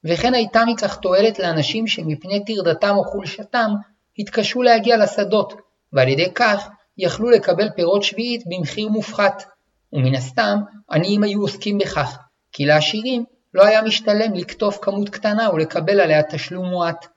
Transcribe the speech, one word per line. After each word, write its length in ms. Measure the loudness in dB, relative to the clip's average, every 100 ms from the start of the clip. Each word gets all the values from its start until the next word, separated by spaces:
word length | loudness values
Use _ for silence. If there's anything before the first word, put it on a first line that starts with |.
וכן 300 | -2 -2 0
הייתה 300 | 0 0 0 0
מכך 300 | 0 -4 -4
תועלת 440 | 0 4 2 0
לאנשים 480 | -2 0 -2 -2 -4
שמפני 580 | -4 -4 -8 -4 -6 -4
טרדתם 500 | -2 -2 0 2 0
או 60 |
חולשתם 680 | 0 -6 -10 -14 -6 -2 0 -2 -6 _ _ -12
התקשו 420 | -6 -2 -2 2
להגיע 360 | 4 4 4 2
לשדות, 560 | 2 0 0 0 -2 -8 _ _ _
ועל 140 | 2 2
ידי 260 | 2 0 2
כך 340 | 2 2 -4 -18 _ -4
יכלו 320 | -4 -2 4
לקבל 400 | 4 4 0 0 0
פירות 280 | 2 2
שביעית 400 | 0 -2 -4 -4 -6
במחיר 440 | -6 -6 -6 -2
מופחת, 540 | -2 -4 0 0 0 -14 _ _ _ _
ומן 220 | -2 0 0
הסתם 420 | -4 -2 0 0 -4 -14 _
עניים 320 | -2 0 0
היו 180 | 0 0
עוסקים 360 | -4 -4 -4 -2
בכך, 400 | -2 -2 -4 -6 _ _ _
כי 140 | -4 2
לעשירים 600 | 4 2 -2 -4 -4 -4 _ _
לא 120 | 4 6
היה 160 | 6
משתלם 520 | 2 -2 0 0 0
לקטוף 460 | -2 -8 -4 -4 -2
כמות 280 | -4 -4 -6
קטנה 400 | -4 -2 0 0
ולקבל 460 | 0 -2 -2 2 2
עליה 240 | 4 4
תשלום 420 | 2 -4 -8 -8 -6
מועט 400 | -2 -4 -4 -14